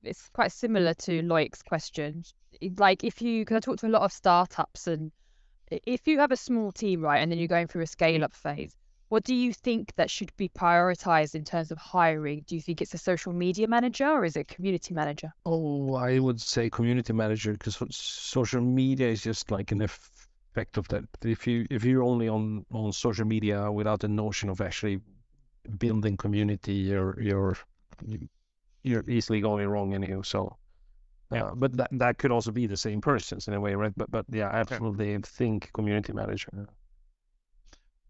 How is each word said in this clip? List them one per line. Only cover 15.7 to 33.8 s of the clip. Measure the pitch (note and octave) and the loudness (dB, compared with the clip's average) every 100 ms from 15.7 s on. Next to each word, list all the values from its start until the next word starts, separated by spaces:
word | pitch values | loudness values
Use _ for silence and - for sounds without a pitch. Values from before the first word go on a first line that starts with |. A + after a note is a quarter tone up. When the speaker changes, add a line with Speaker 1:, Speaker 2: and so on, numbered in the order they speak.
| C#3+ C3+ C3 | 0 0 0
Speaker 2:
I | B2+ C3 | 2 4
would | C3 A#2 | 4 2
say | - - A2+ | -2 0 0
community | - A#2 B2 - | 2 2 2 2
manager, | A2+ A2 A2 G#2+ G#2 | 2 2 0 0 -2
'cause | - - | -4 -6
so-, | B2 | -6
social | - - - - C3+ A2+ B2+ | -8 -10 -10 -4 0 2 2
media | B2 C3 C3 C3 B2 | 2 4 4 4 2
is | A2 | 0
just, | A#2 A2 - | -2 -4 -2
like, | G2 G2+ | -4 0
an | G2+ | 0
effect | G#2 - - _ - _ _ - - - | -2 -4 -20 _ -20 _ _ -8 -6 -4
of | F#2 | -4
that. | G#2 - - | -4 -6 -6
If | A2+ A2 - | -2 -2 0
you, | A#2 A2 | 0 0
if | B2 | 0
you're | A#2+ C3 | 2 4
only | B2 A#2+ A2+ | 4 2 2
on, | A2 G#2+ G#2+ - | 0 0 -4 -6
on | A#2 G#2+ | -6 -4
social | F#2+ A#2+ G#2 G#2+ | -2 -2 0 0
media | A2 G#2 G2+ G#2 | 2 2 0 0
without | G#2 G#2 G#2+ | 0 0 0
the | G#2+ | 0
notion | G#2 G#2+ G2 G2+ | -2 -2 -2 -4
of | F#2 | -4
actually | F#2+ - G#2+ G2 - - _ _ _ _ - G2 | -4 -4 -2 -4 -6 -20 _ _ _ _ -12 -2
building | A#2 G#2+ G#2 G2 | 0 2 0 0
community, | G2+ G#2 G#2 G2+ - | 0 2 2 0 -2
you're, | G2+ F#2+ G2 F#2+ - | -2 0 0 0 -2
you're, | G#2 G2 F#2+ F#2+ - _ _ - - G#2+ - _ _ _ _ _ | -2 0 0 -2 -8 _ _ -16 -10 -10 -10 _ _ _ _ _
you're | C3 A2+ - | 0 0 2
easily | A#2+ - A2 | 0 2 0
going | G#2+ G#2 G2+ | 2 0 0
wrong | G#2 G2 | 0 0
anywho. | G2 F#2+ F#2+ F#2 | -2 -2 -4 -4
So, | G2+ G2 - - _ - - _ _ - | -4 -4 -8 -20 _ -20 -20 _ _ -6
Speaker 3:
Yeah. | A#2+ G2+ | -4 -4
Speaker 2:
uh, | B2 | 0
but | C3+ B2 | 0 0
that, | B2 | 0
that | C3 B2 A#2+ | 2 2 4
could | C#3 | 2
also | A#2 A2+ | 2 0
be | A2 A2+ | 0 -2
the | G2 | -2
same | A2+ G#2 | -4 -2
persons | D3+ B2+ - - - | 0 0 0 -10 -6
in | |
a | G2+ | -2
way, | G2+ | 0
right? | G2 | 0